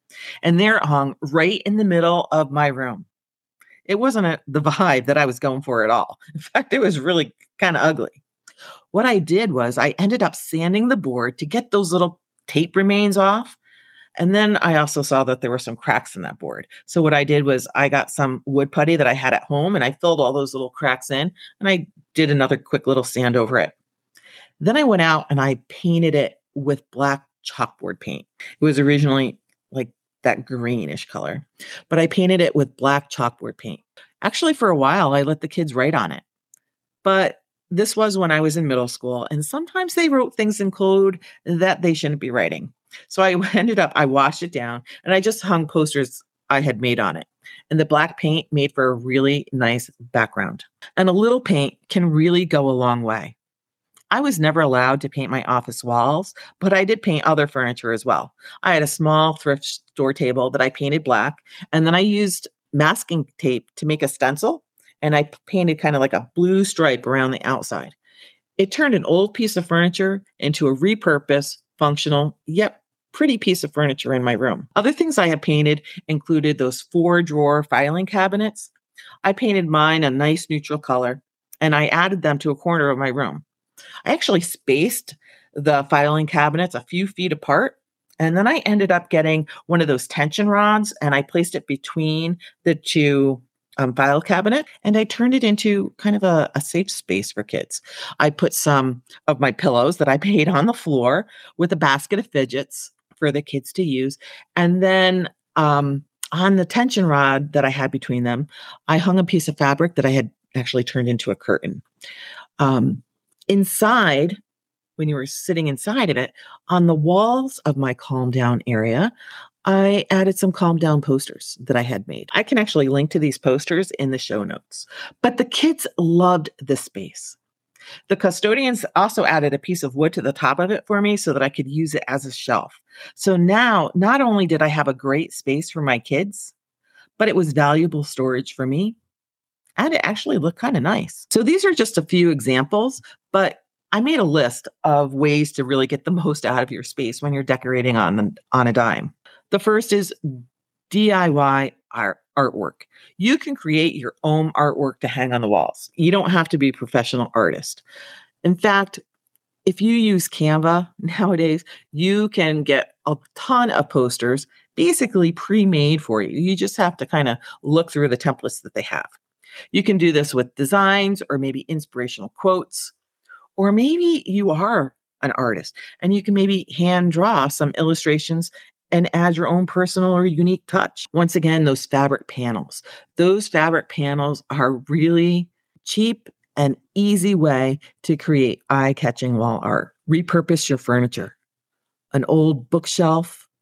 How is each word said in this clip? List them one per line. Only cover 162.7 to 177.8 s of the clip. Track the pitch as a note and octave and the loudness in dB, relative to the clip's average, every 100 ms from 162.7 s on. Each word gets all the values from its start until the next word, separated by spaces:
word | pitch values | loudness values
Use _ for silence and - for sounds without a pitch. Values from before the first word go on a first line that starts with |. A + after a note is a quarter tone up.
| C#3 - _ - | 0 -2 _ -6
a | D3 _ | -6 _
ton | - - B3+ A#3+ | -10 0 2 2
of | - - | 0 0
posters | C#3+ B2 - A#2+ C3+ - _ _ - | 0 0 -2 -2 -2 -6 _ _ 0
basically | E4+ E4 B3 F#3+ E3+ | 0 2 0 2 0
pre-made | E3 - G#3+ G3 D#3+ D3 D#3 | 0 -2 2 2 4 2 0
for | D3+ A2 | 0 -2
you. | G2 A2+ | -2 -2
You | F3+ | -2
just | F#3+ G3 - | -2 -2 0
have | F3+ - | -2 -2
to | C3 | -4
kinda | D#3 C3 A#2 - - | -2 0 -4 -8 -12
look | C3+ D#3 E3 | 0 0 0
through | D3 C#3+ | 0 0
the | A#2+ | 0
templates | D3+ B2+ - - | -2 -4 -6 -10
that | - | -10
they | - | -10
have. | - - - _ _ _ _ - - | -6 -6 -8 _ _ _ _ -20 -4
You | F#3+ | -2
can | G3+ F#3+ | 2 4
do | E3+ | 4
this | D3 D3 | 2 0
with | B2+ B2 | -2 -2
designs | - C#3 G3 G3 G3 G3 G3 - | -2 0 2 4 2 0 -2 -2
or | C#3 | -4
maybe | C3+ C3 | -2 -6
inspirational | - D#3+ D3 B2+ B2+ - - | -6 -8 -8 -8 -8 -8 -14
quotes, | - F#3+ F#3 - - - _ _ _ _ - _ - | -2 0 0 -2 -10 -14 _ _ _ _ -20 _ -2
or | G3 | 2
maybe | G#3+ C4 E4+ F4 D#4+ | 4 2 2 0 0
you | - G3 G3 | -2 -2 0
are | D#3 G3+ A3+ C3+ - _ _ | 0 0 0 -2 -8 _ _
an | C3+ | -4
artist | - B2+ F#2+ - - - - | -2 -2 -2 -8 -16 -20 -6
and | F3+ | 0
you | G3+ | 0
can | G3+ | 2
maybe | G3 G3 F#3+ E3+ - | 2 2 0 -2 -2
hand | F3 F3+ F3+ | 0 2 2
draw | D#3+ G3+ G3+ C#3 | 2 2 2 0
some | - C#3+ | 0 -4
illustrations | - | -2